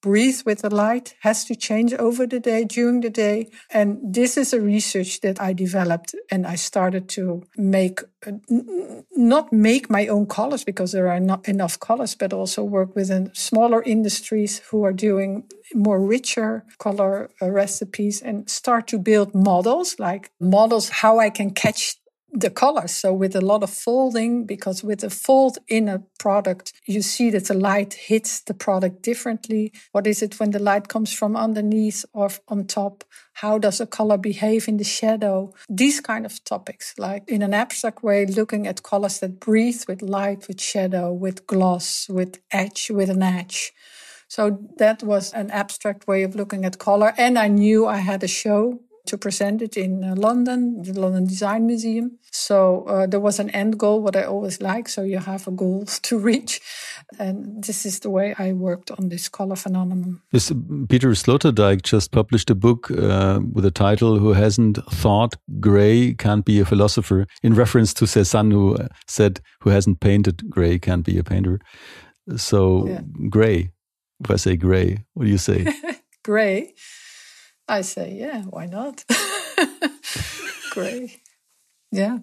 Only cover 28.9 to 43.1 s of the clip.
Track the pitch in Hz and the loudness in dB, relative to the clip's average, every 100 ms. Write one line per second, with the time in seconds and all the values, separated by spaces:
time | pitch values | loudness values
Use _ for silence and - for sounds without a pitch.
28.9 | 185 - 233 247 220 - 220 214 - _ | -4 -6 -4 -4 -8 -4 -4 -4 -8 _
29.9 | 202 202 208 208 - 214 202 202 202 202 | -2 0 -2 -4 -4 -2 0 0 0 -2
30.9 | 220 220 - 208 220 226 214 208 220 214 | -4 -4 -2 -2 -2 -2 -2 0 0 0
31.9 | 202 - 214 202 190 _ 208 196 - 202 | -4 -12 -4 -4 -4 _ -6 -4 -4 -6
32.9 | 202 - - _ - 208 214 208 185 226 | -6 -20 -20 _ -10 -2 2 2 0 -6
33.9 | - 214 208 202 196 214 220 214 214 202 | -2 0 0 0 -2 0 0 0 -2 -2
34.9 | - 220 220 208 190 190 - - 190 262 | -2 -2 0 0 -2 -4 -14 -10 0 2
35.9 | 294 - 220 214 - - 202 196 - - | 0 -4 -6 -6 -12 -8 -8 -8 -16 -16
36.9 | - 196 202 202 226 202 208 247 - 233 | -10 -8 -8 -4 -2 0 0 -2 -4 -6
37.9 | 214 226 202 196 190 220 208 202 185 - | -4 0 2 2 0 -2 -2 -6 -8 -4
38.9 | 202 196 190 190 185 - 220 233 240 - | -2 -2 -4 -8 -8 0 2 2 -2 -8
39.9 | 185 190 196 202 202 - 190 - 208 190 | -10 -6 -4 -4 -6 -10 -10 -6 -2 -2
40.9 | 185 175 175 190 185 - 190 185 180 165 | -2 -2 -4 -4 -6 -2 2 2 0 -4
41.9 | - - 185 185 185 _ 196 190 - - | -8 -6 -4 -4 -6 _ -4 -4 -6 -6
42.9 | 208 190 | -2 0